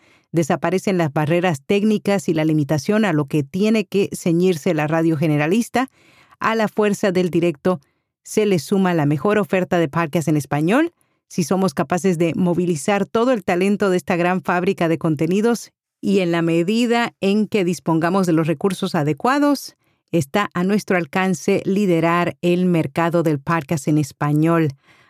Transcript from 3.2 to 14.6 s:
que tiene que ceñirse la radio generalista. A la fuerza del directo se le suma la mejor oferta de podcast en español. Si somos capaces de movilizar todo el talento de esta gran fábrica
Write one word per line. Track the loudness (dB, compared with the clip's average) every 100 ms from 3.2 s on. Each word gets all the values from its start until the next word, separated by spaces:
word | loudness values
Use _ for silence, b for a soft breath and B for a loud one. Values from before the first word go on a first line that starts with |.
| 0
que | -2
tiene | -2 -2 0 0 0
que | -2 -2
ceñirse | -2 0 2 2 0 -2
la | -2 0
radio | 0 0 0
generalista. | 0 0 0 0 0 -2 -4 b b b b b
A | -4 0
la | -2
fuerza | 0 0 0 0
del | 0 0
directo | 0 0 0 -2 -2 _ _ _ _
se | -6 -2 0
le | 0
suma | 0 0 2
la | 2 2
mejor | 2 0 0
oferta | 0 -2 0 0
de | 0
podcast | 0 -2 -2 0
en | -2
español. | -2 -2 0 0 0 _ _ _ _
Si | -6
somos | -2 0 0
capaces | -2 -2 0 0 0
de | 0 0
movilizar | 0 0 -2 -2 -2 -2 0
todo | 0 0
el | 0
talento | -2 0 0 0 0
de | 0
esta | -2 0
gran | 0 -2
fábrica | -2 -2